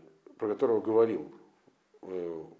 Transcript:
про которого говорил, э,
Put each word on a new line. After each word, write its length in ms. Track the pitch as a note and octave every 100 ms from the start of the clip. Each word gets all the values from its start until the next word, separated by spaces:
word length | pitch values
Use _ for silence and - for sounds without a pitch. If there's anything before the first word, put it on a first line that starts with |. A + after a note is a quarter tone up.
| - _ - -
про 80 | A2
которого 340 | G2+ B2+ A2
говорил, 500 | G#2+ A2 A2+ F#2 D2+ - - _ _ _ _ _
э, 420 | F2+ F#2 E2+ E2 E2